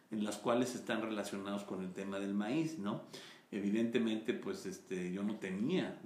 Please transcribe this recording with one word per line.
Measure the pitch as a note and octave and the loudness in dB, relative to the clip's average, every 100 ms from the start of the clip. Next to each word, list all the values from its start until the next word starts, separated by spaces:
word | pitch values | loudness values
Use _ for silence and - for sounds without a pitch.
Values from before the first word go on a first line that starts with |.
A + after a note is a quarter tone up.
| - | -6
en | A2 | -2
las | G#2 - | -2 0
cuales | A#2+ A#2+ B2 | 2 4 4
están | G#2+ - A2+ | 0 -2 0
relacionados | A2 G#2 G2 G2 G2 G2+ | 0 -2 -2 -4 -2 -4
con | G2+ G2 | -4 -4
el | F#2 | -4
tema | F#2+ G2 G2 | -4 -4 -2
del | G2 | 0
maíz, | G2+ G#2+ D3+ D#3 - | 0 2 2 0 -2
¿no? | G2+ B2+ - - - - - | -2 -2 -6 -14 -14 -18 -6
Evidentemente, | G#2 G2 A2+ A#2 A#2+ A2 A2 - | -2 2 4 6 6 6 2 0
pues, | G#2 G2+ F#2+ F#2+ | -2 -2 -4 -6
este, | F#2 - F#2 F2+ | -8 -4 -2 -2
yo | - | 0
no | G2+ - | 0 -2
tenía | G2 F#2+ B2 F#3 G#2+ - | -2 0 2 2 0 -4